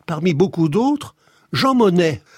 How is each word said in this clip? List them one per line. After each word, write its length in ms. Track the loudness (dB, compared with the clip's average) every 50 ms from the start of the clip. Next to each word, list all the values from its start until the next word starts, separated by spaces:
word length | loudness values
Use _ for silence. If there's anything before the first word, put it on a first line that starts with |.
| _
parmi 300 | -10 -8 -4 -2 -2 2
beaucoup 340 | 2 0 0 0 0 -2 0
d'autres, 460 | 0 0 0 0 -2 -2 -6 -12 -20 _ _ _ _ _ _ -8 -6
Jean 240 | -2 0 0 2
Monnet, 440 | 4 2 2 2 2 0 0 -2 -6 _ _ _